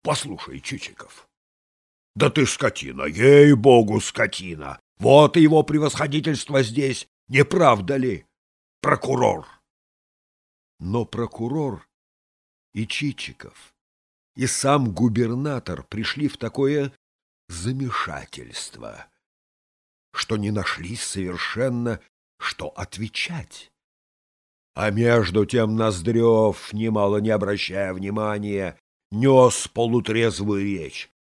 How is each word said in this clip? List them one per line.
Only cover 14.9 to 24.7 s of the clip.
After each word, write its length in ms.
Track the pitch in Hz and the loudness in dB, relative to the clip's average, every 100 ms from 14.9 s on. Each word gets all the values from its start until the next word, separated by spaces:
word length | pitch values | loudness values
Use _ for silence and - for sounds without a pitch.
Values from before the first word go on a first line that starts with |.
губернатор 880 | 95 120 107 117 123 143 131 - 87 | 0 0 0 -2 -4 -6 -8 -8 -12
пришли 460 | - 104 107 143 147 | -10 -8 -8 -4 -6
в 80 | - | -6
такое 560 | 113 - 139 147 139 _ _ _ _ _ _ | -10 -2 -2 0 -4 _ _ _ _ _ _
замешательство, 1600 | 85 95 131 131 - - 69 62 - 58 - - 55 55 53 - _ _ _ _ _ _ _ _ _ _ | -10 -6 -6 -6 -6 -6 -10 -14 -20 -16 -14 -16 -16 -18 -18 -20 _ _ _ _ _ _ _ _ _ _
что 240 | - - 107 | -12 -6 -4
не 140 | 104 | -2
нашли 440 | 104 92 - 85 | -4 -4 -8 -10
совершенно, 1040 | 113 - 98 92 90 - 104 131 123 120 107 _ _ _ _ | -10 -10 -8 -8 -8 -8 -4 -4 -2 -4 -6 _ _ _ _
что 300 | - - 76 | -12 -10 -12
отвечать. 1040 | - 95 - 110 - - 170 90 - - _ _ _ _ _ _ _ _ _ _ | -12 -14 -10 -10 -8 -8 -10 -14 -20 -20 _ _ _ _ _ _ _ _ _ _